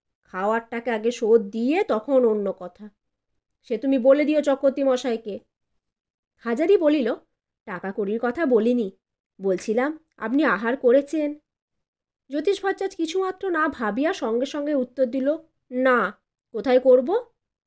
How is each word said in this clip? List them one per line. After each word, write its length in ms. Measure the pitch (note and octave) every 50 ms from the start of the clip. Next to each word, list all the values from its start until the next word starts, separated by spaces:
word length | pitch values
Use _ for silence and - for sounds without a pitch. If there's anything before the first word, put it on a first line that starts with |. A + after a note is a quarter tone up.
| _ _ _ _ _
খাওয়ার 360 | _ - F#3 G3 G#3+ A3 A3+ A3+ -
টাকা 240 | A#3 A#3 A#3 B3 A3+
আগে 160 | G#3+ G#3+ A#3+
শোধ 300 | A#3+ - A#3+ G#3 A#3 A3+
দিয়ে 440 | G3+ G3+ A3+ A3 A#3 C4 D#4+ F#4+ A4
তখন 440 | - - F#3 - C#4+ C4+ B3+ B3 A3
অন্য 260 | G#3+ G#3+ G3 G3 F#3 -
কথা। 300 | F3+ F3+ - - G#3+ G#3 - _ _ _ _ _ _ _ _ _ _ _ _ _
সে 160 | _ - A3+ G#3+
তুমি 200 | C#4 C4+ C4+ C4
বলে 260 | A3+ C4+ C#4 D4 D4+
দিও 180 | C#4+ D4+ D4
চক্রবর্তী 400 | D4 D#4 D4+ D4+ C#4+ C#4 C4+ C#4+
মশাইকে। 560 | C#4 C4+ B3+ B3+ C#4+ B3+ A3+ A3 - G#3+ G3 - - _ _ _ _ _ _ _ _ _ _ _ _ _ _ _ _ _ _
হাজারি 400 | _ - A#3 A#3 B3 E4 E4+ G4+
বলিল, 380 | F#4+ D#4+ D4 D4+ D4+ A#3 A3+ D#4+ - - _ _ _ _ _ _ _ _
"টাকা 280 | A3 F#3 F3 - F#3+
কড়ির 260 | G3 A3+ G3+ G3 G#3+ A3+
কথা 240 | B3+ A#3+ A#3+ E4 E4
বলিনি, 460 | C4 B3 G#3 A3 A#3+ B3 A#3+ G#3 F#3+ - _ _ _ _ _ _ _ _ -
বলছিলাম 560 | F#3+ G3 F#3 F3+ - A3+ G#3+ A#3+ C4 D4+ D#4+ - _ _ _
আপনি 280 | - A3 A3 B3+ D4 D#4
আহার 320 | A#3+ F3+ G3 A#3 A3+ C4
করেছেন?" 580 | C#4 - A#3+ B3 C#4+ C#4 - E4 D#4 D4 D4 D4 - _ _ _ _ _ _ _ _ _ _ _ _ _ _ _ _ _ -
জ্যোতিষ 280 | C4+ D#4 D4+ G4+ F#4+ -
ভট্টাচার্য 340 | - G4 G4 - G4 F#4+ -
কিছুমাত্র 540 | - E4 D#4+ F#4 F#4+ F#4+ F#4 F#4 - G4 F#4+
না 180 | E4+ D#4 D#4 D4+
ভাবিয়া 440 | - - A#3 G3+ G3+ B3+ D4 E4+
সঙ্গে 340 | G4 - C#4 A3 A3+ A#3+ C#4
সঙ্গে 280 | C#4 - D4 C#4+ D4+ D4+
উত্তর 320 | C4+ B3 - _ C#4 C4
দিল, 300 | A#3 B3+ C4 C4 C#4+ D#4+ D#4 - _ _ _ _ -
"না, 480 | B3 B3+ C4 C4 B3 A#3 F#3+ F#3+ - _ _ _ _ _ _ _
কোথায় 280 | - G3+ - C4+ B3 B3+
করব? 440 | B3+ C4 B3+ C4 A#3+ D4+ G4+ B4 A#4+ - _ _ _ _ _ _ _